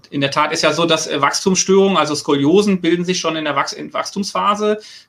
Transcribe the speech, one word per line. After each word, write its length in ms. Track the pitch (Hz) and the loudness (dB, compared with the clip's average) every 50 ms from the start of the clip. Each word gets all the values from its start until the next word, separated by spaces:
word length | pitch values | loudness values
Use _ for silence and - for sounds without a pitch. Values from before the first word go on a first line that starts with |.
| _ - | _ -8
in 100 | 170 143 | -4 -2
der 120 | 139 139 | -2 -2
Tat 200 | - 151 151 151 | 0 0 0 0
ist 120 | 160 160 175 | 0 0 0
ja 100 | 156 147 | 0 2
so, 120 | 165 170 | 2 0
dass, 200 | 160 160 156 - | 0 0 0 -2
äh, 160 | - 156 143 | -4 -2 0
Wachstumsstörungen, 720 | 139 143 - - - 196 185 - - - 190 196 196 196 190 | 0 0 0 0 0 0 0 0 2 4 4 4 4 4 2
also 200 | 160 147 147 151 | 2 0 0 -2
Skoliosen, 680 | 143 - 160 143 139 139 151 175 208 202 208 190 180 | -4 0 0 0 2 4 4 4 4 4 4 0 0
bilden 240 | 175 165 175 175 175 | 0 0 0 0 0
sich 140 | 180 180 175 | -2 -2 -2
schon 160 | - 165 160 | -2 -4 -4
in 100 | 160 156 | -2 -4
der 100 | 147 139 | -2 -2
Wachs-, 180 | 139 143 - - | -2 -2 -4 -6
in 200 | - 151 151 - | -10 -12 -8 -6
Wachstumsphase, 840 | - - - - 202 196 - - 185 185 202 208 202 208 208 214 214 - - - - - | -6 -6 -6 -6 -6 -6 -4 -4 -2 0 0 0 0 0 -2 -2 -2 -6 -18 -20 -20 -20